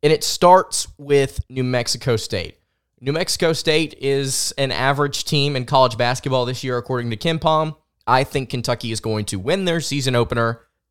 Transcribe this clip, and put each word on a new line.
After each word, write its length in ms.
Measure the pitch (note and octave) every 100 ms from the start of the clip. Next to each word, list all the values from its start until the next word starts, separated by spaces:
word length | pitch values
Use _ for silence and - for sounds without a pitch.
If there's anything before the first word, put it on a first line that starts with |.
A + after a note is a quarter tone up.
And 120 | D3
it 100 | D3+
starts 640 | - - F3 F#3 F3+ - - -
with 440 | C#3+ C#3+ C#3 - -
New 160 | B2+ B2+
Mexico 500 | B2+ A#2+ A#2 - A#2
State. 420 | - G2 E2 - _ _ _ _
New 100 | B2+
Mexico 400 | D#3 F#3 - E3+
State 440 | D#3+ - D#3 D#3 -
is 540 | C3+ C#3 C3+ C3 - -
an 140 | C3+
average 540 | F2 C3 C#3+ C#3+ C#3 -
team 320 | D3+ C#3 C#3
in 80 | A#2+
college 320 | C#3+ B2+ A2
basketball 480 | A#2+ C3 C#3+ C3 B2
this 180 | B2+
year, 140 | C3+ B2
according 320 | A#2 B2+ A#2+
to 80 | A2
KenPom. 580 | E3 D#3+ E3 D#3 D#3 D3+ _ _ -
I 160 | B2+
think 260 | C3+ C#3+ C3
Kentucky 440 | B2+ A#2 A#2 A#2
is 80 | A2
going 240 | A2+ G#2+ G#2
to 140 | G2
win 260 | G#2 F#3+ F#3
their 160 | E3
season 340 | C#3+ C#3+ C3 B2
opener, 460 | A2+ A#2 A#2 A#2 _ _ _